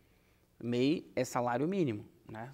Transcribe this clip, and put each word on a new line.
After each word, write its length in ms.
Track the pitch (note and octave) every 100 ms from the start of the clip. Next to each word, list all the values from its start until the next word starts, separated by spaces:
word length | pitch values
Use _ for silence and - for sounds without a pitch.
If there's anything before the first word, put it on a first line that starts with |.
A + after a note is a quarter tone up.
| _ _ _ _ _ -
mei 480 | A#2 A#2+ C3+ E3+ - -
é 80 |
salário 420 | B2+ C3 A#2+ B2 D#3
mínimo, 380 | G3 D3 G#2 - - -
né? 240 | A2 B2